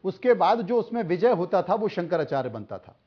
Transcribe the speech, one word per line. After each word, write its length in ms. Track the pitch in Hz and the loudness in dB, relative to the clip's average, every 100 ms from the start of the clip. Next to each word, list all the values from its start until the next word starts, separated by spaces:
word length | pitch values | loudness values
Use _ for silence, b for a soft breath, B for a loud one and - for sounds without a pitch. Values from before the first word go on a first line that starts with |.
उसके 300 | 190 185 247 | -6 -2 2
बाद 280 | 226 175 226 | 4 4 2
जो 180 | 185 240 | 2 0
उसमें 240 | - 233 | 0 -4
विजय 280 | 180 175 233 | -2 2 2
होता 300 | 196 180 190 | 2 2 0
था, 140 | 175 214 | 0 0
वो 120 | 208 | 0
शंकराचार्य 640 | - 175 170 151 139 127 | -4 -2 -2 -2 -2 -4
बनता 280 | 110 104 98 | -8 -12 -14
था। 180 | - _ | -14 _